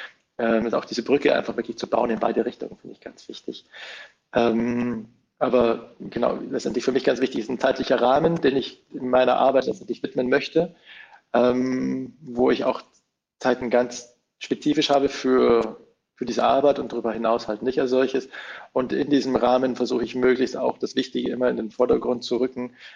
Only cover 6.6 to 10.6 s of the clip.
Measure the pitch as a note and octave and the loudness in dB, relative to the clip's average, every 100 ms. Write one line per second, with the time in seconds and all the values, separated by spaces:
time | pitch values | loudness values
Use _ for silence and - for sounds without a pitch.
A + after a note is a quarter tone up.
6.6 | - A#2 B2 B2+ C3+ A#2+ B2+ - G#2+ A2 | -4 -2 0 0 2 0 0 -2 -4 -2
7.6 | C3+ B2+ - B2 A#2+ C#3 D#3+ E3 C#3+ C3 | 0 0 0 2 4 4 2 2 2 0
8.6 | A#2 - _ C#3+ B2+ B2+ B2+ B2 C3 C3+ | -2 -10 _ -10 0 4 4 4 4 4
9.6 | B2 G#2 - A#2 - C#3+ B2 C#3 - E3 | 2 -4 -6 -8 -6 -2 0 0 2 0